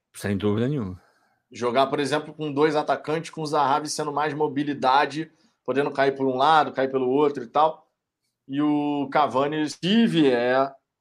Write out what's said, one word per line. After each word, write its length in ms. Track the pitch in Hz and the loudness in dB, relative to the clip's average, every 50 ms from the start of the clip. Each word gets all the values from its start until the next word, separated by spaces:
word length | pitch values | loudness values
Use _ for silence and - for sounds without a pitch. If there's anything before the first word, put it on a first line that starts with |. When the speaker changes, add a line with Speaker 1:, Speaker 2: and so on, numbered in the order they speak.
| _ _ _ | _ _ _
Speaker 1:
Sem 220 | - - 98 101 | -8 -4 -4 -2
dúvida 320 | 95 98 104 101 110 117 131 | 0 0 0 0 0 0 -2
nenhuma. 340 | 151 143 110 95 90 90 - _ _ _ _ _ _ _ _ _ | -2 -4 -6 -6 -10 -12 -18 _ _ _ _ _ _ _ _ _
Speaker 2:
Jogar, 360 | - 107 120 123 117 131 135 135 | -10 -6 -4 -2 2 2 2 2
por 120 | 139 147 | 0 -2
exemplo, 340 | 143 131 143 151 151 160 156 | -2 -2 -2 -2 -4 -6 -10
com 180 | - 156 151 | -10 -8 -6
dois 240 | 139 139 151 160 147 | 0 2 2 2 2
atacantes, 540 | 151 147 - 143 - - - 151 165 156 - | 0 0 0 -2 -4 -2 -4 -4 -4 -6 -8
com 120 | - 160 | -10 -10
o 40 | 160 | -6
Zahavi 420 | 147 147 151 143 131 139 147 151 151 | -2 0 0 2 2 2 0 -2 -4
sendo 240 | - - 151 147 | -6 -6 -6 -4
mais 220 | 143 139 151 156 147 | -4 -2 -4 -4 -2
mobilidade, 960 | 151 151 147 131 139 147 147 143 117 120 127 131 143 147 143 135 151 160 - _ _ _ _ _ _ _ | -2 -2 -2 -2 -4 -4 -4 -4 -2 0 2 4 4 2 2 -2 -6 -10 -10 _ _ _ _ _ _ _
podendo 280 | - 127 135 143 147 | -4 -2 -2 -2 0
cair 240 | 135 135 135 139 135 | 0 2 2 2 2
por 100 | 135 135 | 0 -2
um 100 | 135 127 | -2 0
lado, 380 | 127 135 151 160 156 143 131 117 | 2 4 4 6 4 4 2 0
cair 160 | 135 131 135 | -2 -2 -2
pelo 180 | 131 131 131 127 | 0 0 0 2
outro 360 | 127 143 151 143 143 139 120 | 2 2 2 2 0 -2 -8
e 40 | 113 | -4
tal. 400 | - 147 151 160 - - _ _ _ _ _ _ _ _ _ _ _ _ _ - | 0 2 2 2 0 -4 _ _ _ _ _ _ _ _ _ _ _ _ _ -8
E 140 | 135 143 | -4 -2
o 460 | 147 151 147 147 147 147 147 143 139 135 | 0 0 0 0 0 -2 -2 -2 -4 -2
Cavani, 580 | - 156 147 131 113 131 139 147 151 156 151 143 | 0 0 0 2 2 0 0 0 -2 -2 -4 -4
se 380 | - - - 175 208 233 233 196 | -6 -6 -2 0 2 2 2 2
vier, 680 | 165 165 135 135 123 120 120 123 127 131 135 135 - - _ _ _ _ | 2 4 4 4 4 2 2 2 2 2 2 0 -2 -10 _ _ _ _